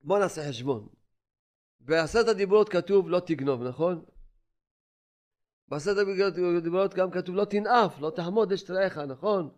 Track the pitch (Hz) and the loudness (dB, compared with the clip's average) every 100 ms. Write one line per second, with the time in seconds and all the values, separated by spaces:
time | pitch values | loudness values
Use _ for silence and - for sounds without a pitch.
0 | 143 202 190 160 147 120 127 120 104 _ | 0 0 0 -2 -8 -8 -4 -6 -6 _
1 | _ _ _ _ _ _ _ _ 123 160 | _ _ _ _ _ _ _ _ -2 0
2 | 160 226 226 202 196 208 208 180 170 196 | 2 2 2 2 4 4 4 0 4 2
3 | 170 180 180 156 135 127 123 127 170 175 | 4 0 0 -2 0 -2 -4 -2 -2 -2
4 | - - - _ _ _ _ _ _ _ | -8 -20 -20 _ _ _ _ _ _ _
5 | _ _ _ _ _ _ _ 143 156 202 | _ _ _ _ _ _ _ -6 -2 0
6 | 196 190 196 165 180 175 170 180 196 180 | 0 2 0 0 0 0 0 0 0 0
7 | 185 180 180 185 202 202 208 240 196 - | -2 -2 -4 -2 0 0 2 4 2 0
8 | 151 160 170 208 202 190 - 185 190 156 | -6 -4 -2 0 0 -2 -4 -2 -2 -2
9 | 147 131 190 202 151 | -10 -6 -2 -2 -2